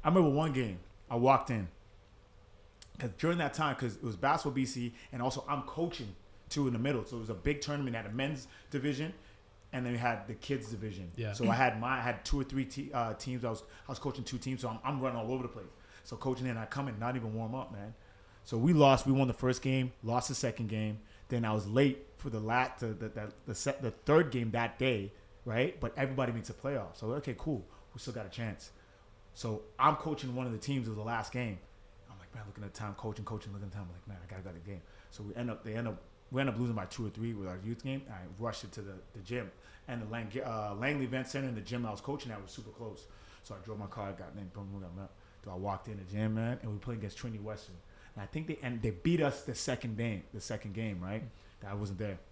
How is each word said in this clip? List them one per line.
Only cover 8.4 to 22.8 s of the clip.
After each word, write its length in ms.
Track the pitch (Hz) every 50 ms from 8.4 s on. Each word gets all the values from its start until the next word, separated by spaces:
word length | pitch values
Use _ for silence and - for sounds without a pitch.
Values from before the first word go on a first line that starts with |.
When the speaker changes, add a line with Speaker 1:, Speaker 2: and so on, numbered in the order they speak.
| - - - - - -
Speaker 1:
division, 420 | - 139 127 147 143 131 156 170 196 - - - - - - - - - - -
and 140 | - 131 127
then 80 | 123 120
we 40 | 117
had 300 | 120 123 117 104 98 -
the 60 | 117
kids 340 | - - - 143 131 110 107
division. 400 | 120 104 110 107 98 92 95 85 85
Speaker 2:
Yeah. 160 | - 117 107
Speaker 1:
So 180 | 101 - 120 110
I 60 | 113
had 240 | 120 131 127 110 110
my, 180 | 117 123 135 127
I 40 |
had 240 | 117 123 120 92 -
two 160 | - - 143
or 20 | 131
three 220 | 135 131 139 131
te-, 260 | - - 139 143 - -
uh, 200 | 127 117 113 107
teams. 320 | - - 131 127 123 117
I 40 | 117
was, 120 | 113 107 - - - - - -
I 40 |
was 80 | 135 -
coaching 260 | - 143 127 - 117
two 120 | - - 120
teams, 240 | - 131 131 120
so 60 | 123 120
I'm, 100 | 113 113 -
I'm 160 | 131 147 135
running 180 | 127 131 123 117
all 140 | 110 110
over 120 | 127 131 123
the 60 | 120
place. 160 | - 110 95 85 - - - - - - -
So 140 | - 123 110
coaching 280 | - 135 127 120 127 127
in, 100 | 120 113
I 80 | 110
come 240 | 107 - 143 139 135
in, 100 | 113 104
not 160 | 113 120 127
even 180 | 127 113 110 107
warm 220 | 113 113 110 120
up, 160 | 131 127 -
man. 220 | 113 101 101 107 113 - - - - - - - - - -
So 140 | - - 113
we 160 | 120 151 175
lost. 320 | 151 147 139 135 127 -
We 80 | 135 135
won 140 | 135 135 127
the 40 | 117
first 280 | - - 127 127 -
game, 320 | - 135 131 131 127 127 - - -
lost 240 | 113 117 123 - -
the 80 | 139
second 320 | - - 123 110 - 117 104
game. 320 | 110 107 107 107 104 107 - - - - - -
Then 160 | 127 120 117
I 80 | 110 107
was 140 | 107 95 101
late 380 | 107 127 139 143 131 - - - - -
for 120 | - 143
the 100 | 113 110
la-, 280 | 107 110 117 123 127 127 -
the, 80 | -